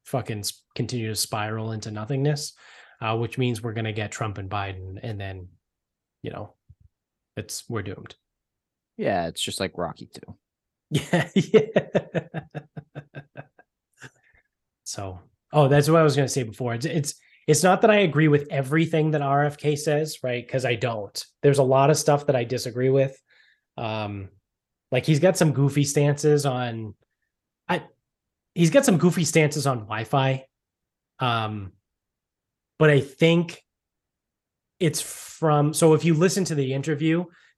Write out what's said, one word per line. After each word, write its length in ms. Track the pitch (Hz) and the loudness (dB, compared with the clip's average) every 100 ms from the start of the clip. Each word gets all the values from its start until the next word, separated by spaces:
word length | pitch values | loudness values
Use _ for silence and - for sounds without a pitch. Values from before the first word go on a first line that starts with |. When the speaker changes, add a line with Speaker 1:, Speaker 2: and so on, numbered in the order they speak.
| - | -6
Speaker 1:
fucking 340 | 135 110 107 | -6 -4 -8
s-, 240 | 101 - _ - | -8 -10 _ -8
continue 340 | 117 123 110 | -6 -4 -6
to 60 | 104 | -6
spiral 580 | - 110 107 110 110 | -6 -4 -6 -6 -6
into 180 | 110 110 | -8 -10
nothingness, 600 | 107 110 135 143 147 - - - - - - | -10 -6 -2 0 -2 -6 -16 -20 -20 -20 -8
uh, 160 | 113 113 | -4 -4
which 200 | 117 - | -4 -2
means 240 | 127 113 | -2 -2
we're 120 | 117 | -6
gonna 180 | 110 110 | -6 -6
get 220 | 104 104 | -6 -8
Trump 240 | - 110 101 | -6 -8 -8
and 120 | 95 | -8
Biden, 480 | 101 98 95 92 95 | -8 -8 -10 -12 -12
and 160 | 117 104 | -12 -10
then, 300 | 98 95 92 _ _ _ _ _ _ _ | -10 -12 -16 _ _ _ _ _ _ _
you 100 | - | -14
know, 220 | - 104 _ _ - _ _ _ _ _ - | -12 -14 _ _ -20 _ _ _ _ _ -14
it's, 300 | 104 - - | -12 -12 -10
we're 140 | 113 | -10
doomed. 340 | 98 92 - - _ _ _ _ _ _ _ - | -10 -12 -16 -20 _ _ _ _ _ _ _ -6
Speaker 2:
Yeah, 320 | 175 95 82 | -2 -2 -4
it's 140 | - | -6
just 180 | - - | -8 -6
like 180 | 95 - | -6 -6
Rocky 280 | 85 73 62 | -8 -8 -18
Two. 320 | - - - | -20 -20 -20
Speaker 1:
<laughs> 40 | _ _ _ _ - | _ _ _ _ -6
Yeah, 360 | 147 - 180 - | -6 -2 -2 0
yeah. 960 | - - 214 214 - - - - 170 - 165 - 151 - - - 147 - 143 - - - _ _ _ _ _ - _ _ _ _ _ _ _ | -2 4 4 4 -2 -2 -4 -4 -8 -8 -14 -14 -16 -16 -20 -18 -18 -18 -20 -20 -20 -20 _ _ _ _ _ -20 _ _ _ _ _ _ _
So, 380 | - - 98 90 _ _ _ | -14 -10 -10 -12 _ _ _
oh, 160 | 151 139 | 2 6
that's 220 | 143 147 | 6 6
what 100 | 165 | 6
I 40 | |
was 120 | 156 135 | 4 2
gonna 120 | 131 | 0
say 160 | - | -2
before. 320 | 117 104 123 117 | -6 -6 -4 -4
It's, 100 | 143 | -4
it's, 300 | 165 143 - _ _ - | -4 -4 -8 _ _ 0
it's 160 | 147 | 4
not 180 | 180 190 | 4 4
that 80 | 214 | 6
I 100 | 208 | 4
agree 260 | 190 143 156 | 4 4 4
with 200 | 147 143 | 4 2
everything 580 | 143 131 156 165 165 156 | -4 -2 0 0 2 2
that 120 | 151 | 0
R 200 | 139 139 | 0 2
F 140 | 147 143 | 0 -2
K 180 | 147 143 | -2 -2
says, 440 | 147 147 156 - | 0 -2 -2 -6
right? 260 | 127 123 120 | -6 -6 -4
'Cause 180 | 135 120 | -4 -2
I 100 | 120 | -2
don't. 500 | 120 113 101 - - _ | -2 -4 -8 -12 -16 _
There's 160 | 147 139 | 2 4
a 60 | |
lot 260 | 127 135 139 | 4 6 6
of 80 | 147 | 4
stuff 300 | - 143 143 | 2 0 2
that 80 | 131 | -2
I 80 | |
disagree 480 | 117 123 127 113 131 | 0 -4 -6 -2 2
with. 280 | 135 135 - _ _ _ _ _ - | 2 0 -4 _ _ _ _ _ -10
Um, 540 | 117 110 107 101 95 _ _ _ _ _ - | -6 -6 -6 -8 -14 _ _ _ _ _ -4
like, 120 | 127 139 | -2 0
he's 120 | 156 | 2
got 160 | 185 180 | 4 4
some 160 | 160 | 2
goofy 320 | 127 139 143 | 2 0 2
stances 640 | 143 - 147 143 151 147 139 | 0 2 2 2 2 2 2
on, 480 | 127 123 113 110 - _ _ _ _ _ _ - | -2 -6 -8 -10 -14 _ _ _ _ _ _ -6
I, 140 | 175 - _ _ _ _ _ _ | -6 -6 _ _ _ _ _ _
he's 160 | - 165 | 0 4
got 160 | 180 - | 4 4
some 140 | 180 | 4
goofy 260 | 170 170 156 | 4 2 0
stances 400 | 165 151 - 139 | 2 2 2 -2
on 140 | 123 | -4
Wi-Fi. 640 | 107 107 117 143 135 135 - _ _ _ _ _ _ - | -6 -8 -2 0 0 -2 -6 _ _ _ _ _ _ -6
Um, 540 | 127 117 110 107 95 - _ _ _ _ _ _ _ _ _ - | -4 -2 -4 -8 -12 -18 _ _ _ _ _ _ _ _ _ 2
but 140 | 156 | 4
I 80 | 143 | 4
think 640 | - - 165 170 170 - _ _ _ _ _ _ _ _ _ _ _ - | 2 2 4 4 0 -6 _ _ _ _ _ _ _ _ _ _ _ -2
it's 220 | 170 - | -2 -2
from, 720 | - - - - 160 147 147 | -8 -14 -18 -2 2 4 2
so 220 | 156 165 156 | 4 4 6
if 100 | 160 | 4
you 80 | |
listen 320 | 156 185 196 180 | 2 2 0 -2
to 100 | 156 | -2
the 160 | 131 135 | -2 -2
interview, 500 | 139 143 160 165 175 _ _ | -4 -2 0 0 -2 _ _